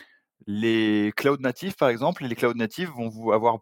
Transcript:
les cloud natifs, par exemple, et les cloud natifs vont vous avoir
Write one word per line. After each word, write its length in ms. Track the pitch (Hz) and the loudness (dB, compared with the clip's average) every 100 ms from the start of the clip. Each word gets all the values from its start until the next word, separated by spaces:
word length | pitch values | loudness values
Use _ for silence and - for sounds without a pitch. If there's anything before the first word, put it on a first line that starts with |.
| - _ _ _ - | -20 _ _ _ -10
les 640 | 104 113 113 107 107 104 - | -2 2 2 2 2 0 0
cloud 240 | 139 139 | 0 0
natifs, 360 | 131 - 190 - | -2 -4 -6 0
par 120 | 139 | 2
exemple, 340 | 117 143 185 | 2 -2 -2
et 40 | 131 | -6
les 60 | |
cloud 220 | 117 123 117 | 0 0 0
natifs 340 | 113 - 180 | -4 -4 -8
vont 180 | 127 113 | -6 -8
vous 240 | 110 113 | -4 2
avoir 280 | 107 117 113 | 4 4 0